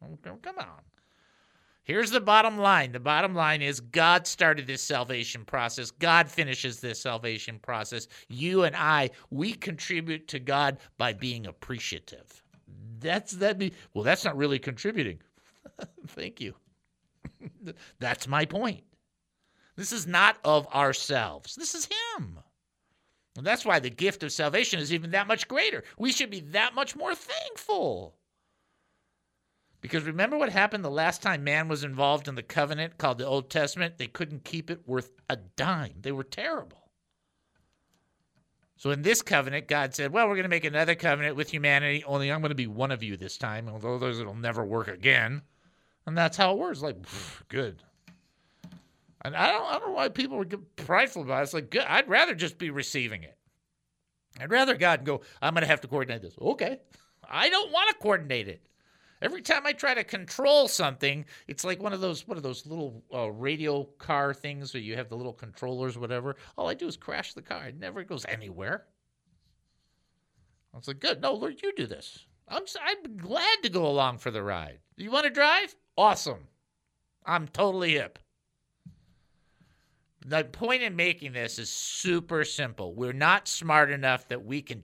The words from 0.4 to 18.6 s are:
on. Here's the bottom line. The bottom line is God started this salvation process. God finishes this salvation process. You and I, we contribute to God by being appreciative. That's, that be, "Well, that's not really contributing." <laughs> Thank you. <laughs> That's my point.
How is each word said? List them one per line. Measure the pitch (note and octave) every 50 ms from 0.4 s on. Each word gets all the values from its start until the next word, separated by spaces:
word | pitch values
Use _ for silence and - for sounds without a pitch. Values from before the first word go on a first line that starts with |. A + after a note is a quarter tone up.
| - F4 F#4+ F#4+
on. | C#3+ F2+ - D#2 D#2+ _ _ _ _ _ _ _ _ _ _ _ _ _ _ _ _ _ _ _ _
Here's | - D#3 G#3+ A#3 G#3
the | A#3 B3
bottom | G3+ G#3 G#3 A3 G#3+ A3+ G#3+
line. | G#3 G3+ G3 F#3+ E3 C#3 B2
The | A#2+ B2+
bottom | A#2+ C#3+ D3+ D#3 F#3 F#3+ F#3
line | E3+ D#3+ D3+ D#3 D3+
is | C#3+ C#3+ C#3 A#2+
God | A#2+ A#2 - E3+ E3 E3+ F3 F3+ E3+
started | - - - F3 D#3+ D3+ C#3+ C3+
this | B2 C3+ B2+
salvation | - - D3 B2+ B2 A#2+ C3 A#2+ A#2 - - - -
process. | - - C3 A#2+ A#2 - - B2 A2+
God | - - E3+ E3 E3 E3+ E3+ C#3+
finishes | - E3 D#3 C3+ B2+ - - B2+ A#2 -
this | - B2 A2 -
salvation | - C3 A#2+ A2+ A#2+ A#2 A2+ G#2+ - - A2+ G#2
process. | - - A#2+ A2 G#2+ - A#2+ A2+ - - - - - -
You | A#2 B2 D3+ F3 F#3 F#3+ F3
and | D#3 C#3
I, | - D#3 D3+ D#3 D3 C3+ B2 - - - -
we | C#3 C3+ E3+ A3
contribute | A3+ - - G3 E3 C#3 - - F3+ E3 E3 E3 D#3 D#3 D#3 -
to | - C3+
God | B2 C3+ C#3 C#3+ D3 C#3 C#3 - - - _
by | - B2+ A#2+
being | G#2+ F#2+ A#2+ B2+ A#2+ A#2 G#2
appreciative. | F2+ - - - - C3 A2 - - - D#2+ - - - - - _ - - _ _ _ - _ - F#2+ G2 G2+ A2+ A2+ A2+
That's, | B2 D#3+ F3 G#3+ A3 -
that | F#3+ F3+ G3 G#3 G#3 F#3
be, | G3 E3+ - - - -
"Well, | - G2+
that's | G#2 C3 F3+ F#3 -
not | F#3+ C#3+
really | C#3 D3 C#3+ C#3 B2
contributing." | - C#3 B2 A2 - G3+ A3+ G3+ C3+ G2+ E2+ E2+ _ _ _ _ _ _ _ _ _
<laughs> | - _ - - - _ F#4 D4+
Thank | - - - - - A#3 -
you. | B2 G2 - _ _ _ _ _ _ _ _ _ _ _ _ _ - - - _
<laughs> | A#3+ F#3 - - A3 E3+ - - - - - -
That's | B2 A#2+ A#2+ - -
my | C3 C#3 D3+ D#3+
point. | D#3 E3+ G3+